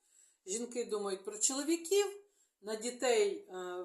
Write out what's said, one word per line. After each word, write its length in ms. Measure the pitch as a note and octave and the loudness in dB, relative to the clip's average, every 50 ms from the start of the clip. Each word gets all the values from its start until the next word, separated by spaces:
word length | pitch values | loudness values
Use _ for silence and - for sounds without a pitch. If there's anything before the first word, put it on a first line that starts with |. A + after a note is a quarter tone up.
| _ _ _ _ _ _ _ _ _ | _ _ _ _ _ _ _ _ _
жінки 380 | F#3+ F#3+ A#3 A#3+ A#3+ - B3 A3+ | -6 -4 -4 -4 -4 -4 -4 -4
думають 400 | G3+ G#3+ G#3 G3+ G3 F#3+ F#3+ - | -2 -2 -2 -2 -2 -4 -4 -6
про 140 | - G#4 - | -8 -6 0
чоловіків, 680 | - - C4+ C#4 C#4+ D4 E4+ E4+ - - G4 G4+ G4+ G4 G4+ - - _ _ _ _ _ _ _ | 0 0 2 0 0 0 0 0 2 4 4 4 4 4 -2 -8 -16 _ _ _ _ _ _ _
на 160 | G3 G#3 A3 | -8 -6 -6
дітей, 720 | G#3+ A3 B3 A#3+ - C4+ B3 A#3 A3 G3+ G3+ F#3 - - - | -4 -4 -6 -4 0 4 4 6 6 6 4 2 -4 -8 -12
е, 340 | F#3 F#3 F3+ F3+ F3+ F3+ | -10 -10 -8 -8 -6 -8